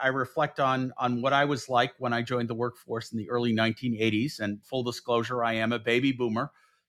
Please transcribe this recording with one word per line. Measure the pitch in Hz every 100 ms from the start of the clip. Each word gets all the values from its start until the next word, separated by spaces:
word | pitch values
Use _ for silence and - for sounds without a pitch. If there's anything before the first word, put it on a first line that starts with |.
I | 131
reflect | 135 123 160 151 151
on, | 135 131 127 -
on | 123 120
what | 131
I | 139 143
was | 139 -
like | 123 123 -
when | 127
I | 117
joined | 117 123 117
the | 113
workforce | 120 - - 113 -
in | 113
the | 101
early | 120 120
nineteen | 110 113 110 127 110
eighties. | 110 107 147 -
And | 104 104 -
full | 131
disclosure, | 120 117 - 117 113 123 117
I |
am | 110 113
a | 117
baby | 110 120 139
boomer. | 123 120 110 147 - _ _